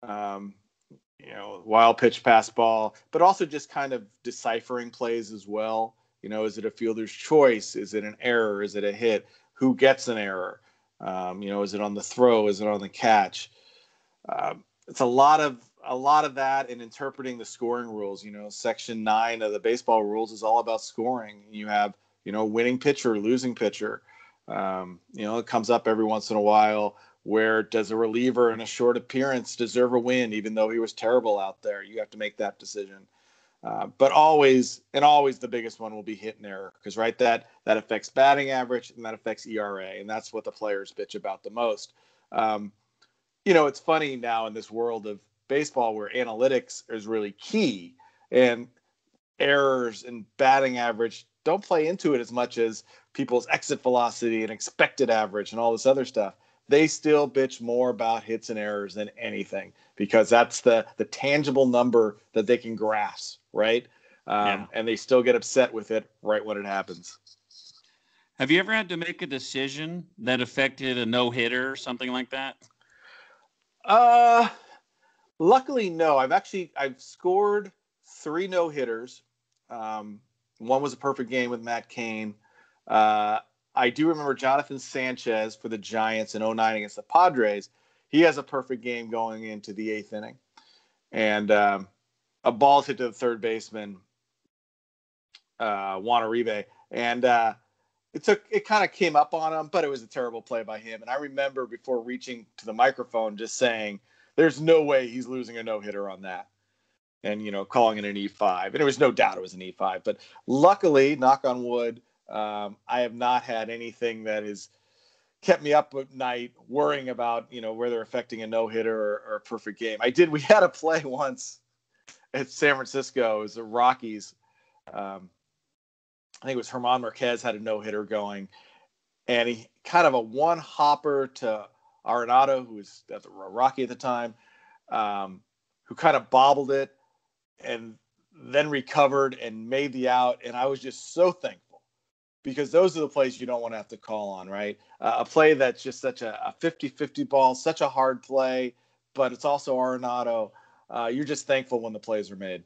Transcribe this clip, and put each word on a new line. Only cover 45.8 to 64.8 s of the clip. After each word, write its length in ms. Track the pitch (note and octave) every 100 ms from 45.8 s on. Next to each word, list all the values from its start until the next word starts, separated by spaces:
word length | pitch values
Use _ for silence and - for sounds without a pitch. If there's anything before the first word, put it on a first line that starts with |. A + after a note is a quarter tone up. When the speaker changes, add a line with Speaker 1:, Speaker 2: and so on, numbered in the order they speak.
| A#2 G#2+
Speaker 1:
where 160 | G#2 B2
analytics 680 | A#2 A2 C3 B2+ B2 - -
is 200 | A2+ G#2
really 240 | A2+ G#2
key, 640 | G2+ - A3 F#3 G2+ F2 _ _ _ _
and 380 | B2 B2+ A#2 B2 _ _ _ _ _ _ _
errors 640 | C#3+ C#3+ C#3 C3 A#2+ G#2+
and 220 | B2 A#2+ G#2 _
batting 400 | C3+ C3+ C3+ B2+
average 480 | A#2+ A2 A#2 - - _
don't 200 | - F3+
play 240 | - E3+ D#3
into 260 | F#3 E3
it 80 | C3+
as 100 | A#2
much 280 | A#2+ A#2+ -
as 240 | A2+ A2 - _ _
people's 340 | - C3 B2 -
exit 320 | D#3 - C#3
velocity 600 | B2+ B2 A#2+ A#2 A#2+ A2+
and 80 | A2
expected 580 | A2 - _ D3 - B2
average 420 | A2+ G#2+ G2+ G2
and 80 | A2
all 120 | A#2
this 140 | A2+ C3
other 180 | C3+
stuff. 320 | B2 - G2+ - _ _ _
They 200 | C#3+ D#3
still 420 | - D3+ D3+ C#3+
bitch 320 | C3+ C3+ C3
more 300 | A#2 A#2+ B2+
about 320 | A#2 A2+ A#2
hits 260 | G#2+ A2+ -
and 80 | A2
errors 380 | G#2 G#2 G2+ G2
than 140 | G#2 -
anything, 540 | A2+ G2+ F#2+ G2 F#2 _ _ -
because 320 | G2+ A2+ G#2
that's 340 | A#2 A#2 -
the, 240 | - A2+ A2 -
the 80 | -
tangible 640 | - C#3 D3 C#3+ C3 C3
number 500 | A#2+ B2 A#2 A2 G#2 _
that 140 | - G#2
they 100 | A#2+
can 180 | A#2 A2
grasp, 600 | G#2+ G#2+ G#2 - - - _
right? 320 | A2 A2 A#2 A#2+ _ _ _ -
Um, 220 | G#2 G#2
Speaker 2:
Yeah. 180 | G2 G#2
Speaker 1:
and 140 | A2